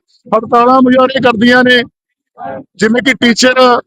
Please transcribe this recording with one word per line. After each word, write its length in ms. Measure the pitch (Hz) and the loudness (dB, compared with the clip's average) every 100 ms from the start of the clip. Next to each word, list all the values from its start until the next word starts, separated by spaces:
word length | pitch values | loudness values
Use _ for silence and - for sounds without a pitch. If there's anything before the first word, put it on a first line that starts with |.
| - _ - 220 | -8 _ -6 -6
ਹੜਤਾਲਾਂ 460 | 226 240 240 262 | -2 0 2 2
ਮੁਜ਼ਾਹਰੇ 380 | 254 262 254 262 | 2 2 0 0
ਕਰਦੀਆਂ 440 | 247 220 240 254 | -2 0 2 2
ਨੇ, 180 | 247 247 - _ _ _ _ - - - - - | 2 0 -2 _ _ _ _ -18 -16 -16 -18 -4
ਜਿਵੇਂ 260 | 220 247 | -2 -2
ਕਿ 120 | 262 | -2
ਟੀਚਰ 680 | - 240 208 254 254 254 240 | -2 -2 0 0 2 2 0